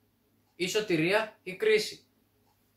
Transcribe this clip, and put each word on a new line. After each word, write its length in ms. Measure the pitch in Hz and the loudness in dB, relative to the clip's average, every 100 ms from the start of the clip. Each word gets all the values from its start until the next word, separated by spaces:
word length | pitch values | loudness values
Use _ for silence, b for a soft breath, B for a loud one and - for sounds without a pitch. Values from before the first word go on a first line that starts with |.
| _ _ _ _ _ - | _ _ _ _ _ -8
Ή 80 | 180 | -2
σωτηρία 720 | 214 214 165 165 208 220 - | -2 0 0 2 0 -2 -10
ή 120 | - 180 | -14 -2
κρίση. 500 | 220 214 - - _ _ _ _ _ _ _ | 2 2 0 -10 _ _ _ _ _ _ _